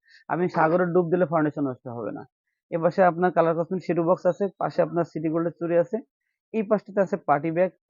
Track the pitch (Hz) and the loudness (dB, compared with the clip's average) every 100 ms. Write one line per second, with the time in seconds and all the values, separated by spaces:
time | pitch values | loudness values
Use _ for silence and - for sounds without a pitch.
0 | _ _ - 156 175 175 160 180 180 175 | _ _ -6 -2 0 2 2 2 2 2
1 | 170 175 160 160 147 151 139 123 131 117 | 2 0 0 0 0 -2 -4 -6 -10 -10
2 | 107 110 - _ _ _ - 170 170 196 | -8 -10 -16 _ _ _ -8 -2 0 4
3 | 180 165 180 170 165 165 160 185 170 170 | 2 4 0 2 2 0 -2 -4 -2 0
4 | 165 175 180 170 196 - 160 165 160 165 | 2 2 0 0 -4 -4 -4 -2 0 0
5 | 160 160 160 165 170 - 165 170 170 - | -4 -4 -4 -2 -4 -4 0 0 0 -4
6 | - _ _ _ _ 220 202 208 - 202 | -10 _ _ _ _ -4 0 -2 -2 -2
7 | 185 190 - 143 165 165 185 - | -2 -2 0 0 0 0 0 -4